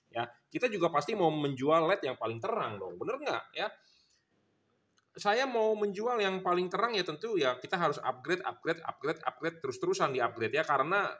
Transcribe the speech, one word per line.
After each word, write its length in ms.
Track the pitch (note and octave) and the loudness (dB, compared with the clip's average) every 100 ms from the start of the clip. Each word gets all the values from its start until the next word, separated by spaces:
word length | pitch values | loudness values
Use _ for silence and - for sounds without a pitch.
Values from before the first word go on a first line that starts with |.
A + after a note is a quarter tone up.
| _ | _
ya. 80 | A#2 | -6
Kita 480 | A#2+ - _ D#3 B3 | -6 -10 _ -4 -2
juga 240 | G3+ E3+ | 2 2
pasti 240 | D3 D3+ G#3+ | 2 0 2
mau 160 | E3 | 2
menjual 560 | D3+ C#3+ C3 C#3 D#3+ E3 | 2 0 0 4 4 4
led 160 | G3+ C#3 | 2 0
yang 80 | |
paling 240 | A#2+ A2+ A2+ | -4 -6 -4
terang 400 | G3 G#3+ B2 G2+ | -4 -2 -4 -6
dong, 240 | F#2 F2 | -10 -6
bener 160 | D3+ C4 | -6 -4
nggak 260 | C#4 B2 - D3+ | -4 -4 -6 -6
ya? 100 | G#3 - _ _ _ _ _ _ _ _ _ _ _ _ _ - | -6 -8 _ _ _ _ _ _ _ _ _ _ _ _ _ -2
Saya 320 | G#3 A3+ C4+ | 2 2 2
mau 240 | A#3+ A3 | 2 2
menjual 480 | G#3 G#3 F#3+ A#3 A#3+ | 2 0 0 -2 2
yang 240 | G3 F#3+ F#3 | 2 2 2
paling 240 | F3 F3+ | 2 2
terang 240 | F#3 A#3 | 0 0
ya 80 | G#3+ | 0
tentu 400 | F3+ D3+ A#3 G3 | -2 -4 -2 2
ya 160 | C3 B2 | 2 0
kita 160 | - F#3 | -2 0
harus 220 | D#3+ - B2+ | 2 0 -2
upgrade, 400 | B2+ C#3+ F3+ A#2+ | -4 -2 -2 -2
upgrade, 400 | A#2+ D#3 E3 - | -4 -4 -4 -6
upgrade, 340 | - D3 - - | -4 -4 -2 -4
upgrade 320 | - D#3+ E3 C3+ | -4 -4 -4 -6
terus-terusan 480 | A#2+ E3 F#3+ D#3 | -4 -2 2 0
di 80 | B2+ | 2
upgrade 320 | A#2 A2+ A2 | 0 0 0
ya, 80 | C#3+ | 0
karena 480 | D#3 C#3 D3 G3+ D#3 - | 2 2 2 0 0 -4